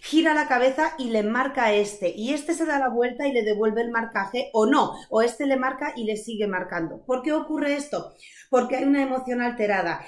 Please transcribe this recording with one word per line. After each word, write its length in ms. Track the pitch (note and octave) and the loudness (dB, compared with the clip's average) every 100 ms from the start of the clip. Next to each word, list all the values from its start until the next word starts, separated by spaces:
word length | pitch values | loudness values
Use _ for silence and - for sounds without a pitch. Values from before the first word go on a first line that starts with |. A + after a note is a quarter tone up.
gira 320 | - D4+ D#4+ | 0 4 4
la 160 | D4+ D4 | 2 2
cabeza 460 | B3+ C4 C4 D#4+ - | 4 4 4 0 0
y 140 | B3 | -2
le 120 | A3 | 0
marca 420 | G#3 B3 C4+ C4+ | 2 0 0 2
a 100 | A3 | 2
este, 400 | G#3 G3+ - F3 G#3 | 4 2 -2 -4 -2
y 160 | A#3 | -4
este 220 | D4 D#4+ | -4 -2
se 100 | E4 | -2
da 140 | D#4+ C#4+ | 0 0
la 100 | C4 | 0
vuelta 400 | A#3 A#3+ A#3+ C#4+ | 0 -2 0 0
y 40 | |
le 100 | A#3+ | 0
devuelve 400 | G#3+ G#3 G#3+ A3 | 0 0 0 0
el 80 | A#3 | -2
marcaje, 580 | A#3 A3+ G3+ F#3+ B3 - | -2 -2 -4 -4 -4 -2
o 100 | A3 | 2
no, 300 | A3 C#4+ - - - | 4 4 2 -4 -2
o 100 | A3 | 2
este 240 | A#3 A#3 | 2 0
le 140 | C#4 C4 | 0 0
marca 340 | C4 C4+ D4+ | 0 -4 -8
y 100 | B3 | -6
le 120 | G#3+ G#3+ | -4 -4
sigue 300 | A#3 G#3+ G3+ | -6 -4 -2
marcando. 580 | F#3 F#3 F3 D#3+ - | -2 -4 -6 -6 -8
¿Por 160 | - B3 | -4 -4
qué 140 | D4 | 0
ocurre 420 | D#4 D#4 D4 C#4+ C#4+ | -2 -2 -4 -2 -2
esto? 380 | - F3+ - _ - - - | -4 -8 -10 _ -20 -20 0
Porque 280 | B3 A3+ C4 | 2 2 0
hay 80 | |
una 180 | C#4 C#4 | 2 2
emoción 400 | C4 B3+ B3+ B3 | 2 -2 -2 -2
alterada, 580 | A#3+ A#3+ G#3 F#3+ E3+ D#3+ | -2 0 0 2 0 -4